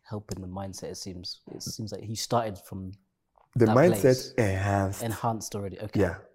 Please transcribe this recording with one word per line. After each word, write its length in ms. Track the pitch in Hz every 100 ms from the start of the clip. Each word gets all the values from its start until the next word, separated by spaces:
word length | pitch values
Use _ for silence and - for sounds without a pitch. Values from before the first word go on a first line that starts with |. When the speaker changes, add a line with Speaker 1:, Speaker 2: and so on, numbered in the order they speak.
Speaker 1:
helping 380 | - 107 - 95
the 60 | 92
mindset, 360 | 92 98 92 -
it 60 | 90
seems. 440 | 101 87 92 - -
It 100 | -
seems 280 | - - 107
like 100 | 98
he 140 | 104 110
started 420 | - 120 110 92
from 340 | - 98 95 98 _ _ _ _ _ 117
Speaker 2:
The 100 | 113
Speaker 1:
that 80 | 120
Speaker 2:
mindset 240 | 175 107
Speaker 1:
place. 300 | 131 127 - -
Speaker 2:
enhanced. 640 | 104 95 101 101 95 98
Speaker 1:
Enhanced 520 | 117 107 117 110 - 104
already. 240 | 101 90
Okay. 180 | 104 110
Speaker 2:
Yeah. 140 | 92 95 -